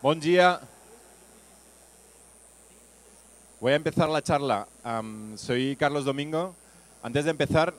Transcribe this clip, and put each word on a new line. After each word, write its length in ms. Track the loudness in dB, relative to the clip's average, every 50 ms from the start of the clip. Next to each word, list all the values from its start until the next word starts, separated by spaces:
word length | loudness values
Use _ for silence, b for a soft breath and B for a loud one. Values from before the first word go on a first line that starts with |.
Buen 160 | 4 2 2 2
día. 420 | 2 2 6 6 6 6 4 2 -6 -18 -20 -20 -20 -20 -20 -20 -20 -20 -20 -20 -20 -20 -20 -20 -20 -20 -20 -20 -20 -20 -20 -20 -20 -20 -20 -20 -20 -20 -20 -20 -20 -20 -20 -20 -20 -20 -20 -20 -20 -20 -20 -20 -20 -20 -20 -20 -20 -20 -20 -20 -20 -20 -20 -20 -20 -20 -18 _
Voy 120 | 0 2
a 40 | 2
empezar 320 | 2 0 -2 0 0 0 2
la 120 | 0 -2
charla. 460 | 0 0 -2 0 2 0 0 -2 -2 -8 -16 -14
Am, 560 | -8 -6 -6 -6 -6 -8 -12 -14 -14 -14 -14 -14
soy 380 | -6 -4 -2 -2 -2 -2 -2
Carlos 280 | 0 -2 0 0 -2 -2
Domingo. 520 | -2 -4 -4 -6 -4 -4 -4 -4 -6 -10 -16 B B B B B B B B
Antes 240 | -12 -4 -2 0 0
de 60 | 0
empezar 420 | 0 0 0 2 2 2 2 0 -2